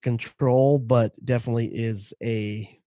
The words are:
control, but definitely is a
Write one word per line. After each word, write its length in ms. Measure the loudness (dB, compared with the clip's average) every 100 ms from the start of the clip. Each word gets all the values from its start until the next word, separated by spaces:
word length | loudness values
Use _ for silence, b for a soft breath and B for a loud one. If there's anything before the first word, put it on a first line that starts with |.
control, 760 | -2 -4 -6 _ 2 4 4 2
but 340 | 4 2 2 -2
definitely 420 | -4 -2 -2 -2 -2
is 440 | -4 -4 -6 -10 -10
a 580 | -6 -4 -4 -8 -12 _